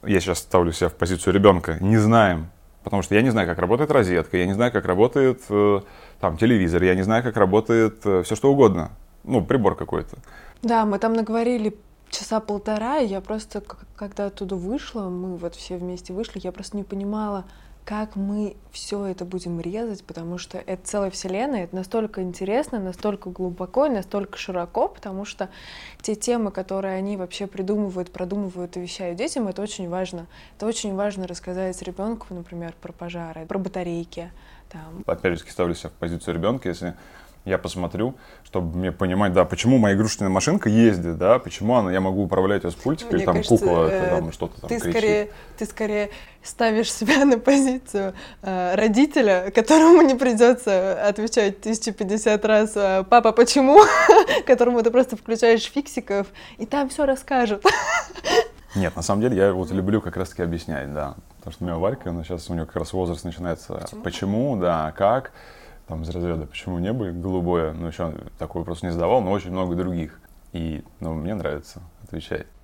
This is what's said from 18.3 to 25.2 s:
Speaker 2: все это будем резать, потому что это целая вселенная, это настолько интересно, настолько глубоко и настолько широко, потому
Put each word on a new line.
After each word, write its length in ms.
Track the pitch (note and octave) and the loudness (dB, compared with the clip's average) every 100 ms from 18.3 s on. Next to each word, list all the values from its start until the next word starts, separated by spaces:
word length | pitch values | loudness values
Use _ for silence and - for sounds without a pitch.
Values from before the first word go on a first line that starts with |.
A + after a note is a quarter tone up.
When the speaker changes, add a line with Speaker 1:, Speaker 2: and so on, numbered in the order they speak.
| G#3 G#3 - - | -4 -6 -8 -20
Speaker 2:
все 340 | - - G3+ G3+ | -16 -8 -6 -6
это 200 | F#3 F3+ | -8 -8
будем 340 | F#3 F3 E3+ | -8 -8 -8
резать, 440 | E3 G#3 A#3 G3+ | -6 -6 -8 -10
потому 340 | - E3 E3 F3+ | -12 -12 -10 -10
что 200 | - F#3 | -10 -14
это 240 | - F#3 | -10 -10
целая 260 | - G#3 G3 | -6 -4 -4
вселенная, 540 | F#3 F#3+ F#3 C4 B3+ | -6 -8 -4 -4 -4
это 120 | F3 F#3 | -6 -8
настолько 460 | F#3 A3+ G#3+ G#3+ | -6 -4 -4 -6
интересно, 580 | F#3 F3 F#3+ A3 D4+ A#3 | -8 -6 -4 -2 -2 -6
настолько 500 | F#3 F3+ G#3+ G3+ F#3+ | -8 -6 -6 -6 -10
глубоко 580 | F3+ F#3 E3+ F#3 B3+ D4+ | -8 -8 -6 -6 0 0
и 20 | |
настолько 480 | A3+ F#3 G3+ G3+ - | 0 -4 -6 -6 -12
широко, 500 | - F3+ F3 - E4 | -8 -6 -6 -2 -4
потому 380 | - G#3+ F#3+ | -4 -12 -12